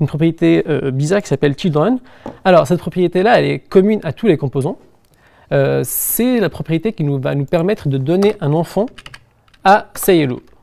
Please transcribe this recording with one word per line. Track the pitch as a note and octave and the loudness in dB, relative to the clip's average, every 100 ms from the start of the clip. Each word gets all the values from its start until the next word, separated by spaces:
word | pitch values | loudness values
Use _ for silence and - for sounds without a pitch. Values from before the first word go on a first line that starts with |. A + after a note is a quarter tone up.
une | D3 | -4
propriété, | D3 E3 D#3+ E3+ E3 F3 | 0 0 2 2 2 0
euh, | C#3+ C#3+ | -2 -2
bizarre | C3 D3 G3+ | -2 -2 -2
qui | - | -2
s'appelle | C#3 D3 C#3 | 0 0 0
children. | F#3+ D3 F3 B3+ - - - - | -2 0 0 0 -6 -20 -20 -4
Alors, | G3 F3 D3+ | 2 4 4
cette | F3+ | -2
propriété-là, | - F#3 F3 F3+ G3+ A3 | -4 -2 0 0 2 2
elle | C#3+ | 2
est | C#3+ | -4
commune | - G3 G3 G#3+ | 0 2 4 0
à | D#3+ | -4
tous | - A3+ | -2 0
les | D#3 | 0
composants. | C#3 C#3 C3+ C4 - _ _ _ _ _ _ | 0 -4 -4 -6 -16 _ _ _ _ _ _
Euh, | D3 C#3 C3+ | 0 0 0
c'est | C3 - - - B3 B3 | -4 -6 -6 -2 0 0
la | F3 | -2
propriété | - D#3+ D#3+ A3 | -4 -4 -4 -4
qui | - | -4
nous, | D3 C#3 | -4 -2
va | C3+ C#3+ | -2 -4
nous | |
permettre | C#3 F3 F3 G#3+ D3 | -2 -2 -2 -2 -2
de | C3+ | -4
donner | C3 F3+ G3+ G#3 | -2 0 0 0
un | C#3+ | -2
enfant | D#3 E3 - A#3+ - - - _ _ _ _ | -2 -2 -4 -6 -8 -20 -20 _ _ _ _
à | F#3+ G#3 - | 2 2 0
Say | - - F3 | -6 2 2
Hello. | C#3 A#2+ - _ | 2 -4 -12 _